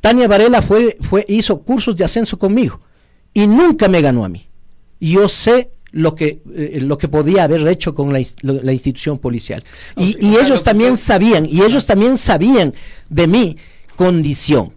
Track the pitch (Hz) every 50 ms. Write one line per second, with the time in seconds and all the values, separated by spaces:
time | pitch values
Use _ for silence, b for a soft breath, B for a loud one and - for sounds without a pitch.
0 | - 214 233 247 247 208 202 202 214 240 247 220 - - 196 220 240 226 - -
1 | - - 185 196 208 - 202 233 - - 196 147 - - 254 240 - 254 208 165
2 | 185 170 - 233 226 - - - - 190 202 254 254 127 - - _ _ _ _
3 | _ _ _ _ _ _ _ 208 208 208 214 262 359 349 311 320 214 190 185 170
4 | 147 139 127 120 107 92 87 - - - - - - - - - - _ - -
5 | 175 156 175 196 208 196 - - - 220 233 254 247 - - - - - - 160
6 | 160 160 160 160 160 151 151 - - - 170 170 147 151 - 147 131 139 143 139
7 | - 147 143 151 147 151 185 196 170 147 160 165 151 160 185 175 - 175 - -
8 | 139 143 139 135 123 - - - - 135 135 135 123 131 135 123 - 143 123 -
9 | - 151 147 127 - 131 120 117 - - 98 - - B B B B B B -
10 | 175 190 220 - 202 208 214 226 269 277 269 - - 233 214 208 226 254 254 -
11 | - - 226 185 202 233 220 160 156 - 147 175 196 214 247 285 - - 220 196
12 | 214 247 269 226 - - 202 156 175 240 277 233 175 143 B B B B B B
13 | B B 156 151 170 160 185 247 240 170 151 b b b b b b b b -
14 | 185 185 180 165 156 147 139 - - - 151 123 95 76 -